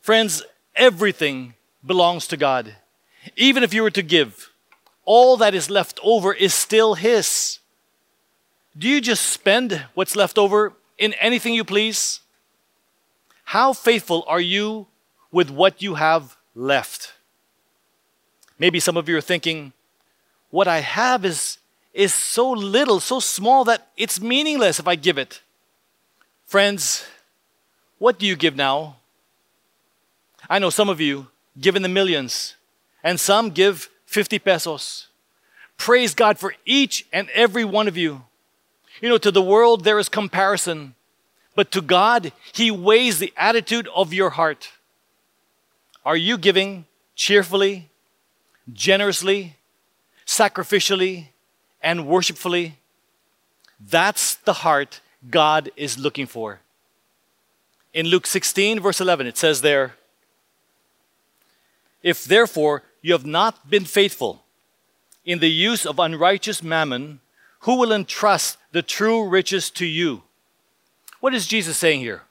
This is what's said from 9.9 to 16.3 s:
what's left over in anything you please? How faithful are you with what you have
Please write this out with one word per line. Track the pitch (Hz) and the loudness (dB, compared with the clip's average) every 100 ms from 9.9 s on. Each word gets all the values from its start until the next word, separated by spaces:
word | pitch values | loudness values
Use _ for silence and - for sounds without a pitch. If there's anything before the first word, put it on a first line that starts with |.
what's | - 185 208 | -6 -4 0
left | 190 - | 0 2
over | 202 208 208 _ _ - | 2 2 -2 _ _ -4
in | 214 | -4
anything | - 220 240 233 | 0 0 0 0
you | 233 | -2
please? | 202 202 220 208 - - _ _ _ _ _ _ _ _ _ _ _ _ | -2 -2 -2 -2 -4 -6 _ _ _ _ _ _ _ _ _ _ _ _
How | - 202 269 | -4 0 0
faithful | 262 240 233 - 170 - | 0 0 0 0 -4 0
are | 165 | -2
you | 175 196 208 220 196 _ _ _ _ | 0 -2 -4 -8 -14 _ _ _ _
with | 170 151 | -2 0
what | 139 190 - | 2 0 0
you | 196 | -8
have | 156 160 160 131 | -2 0 0 -4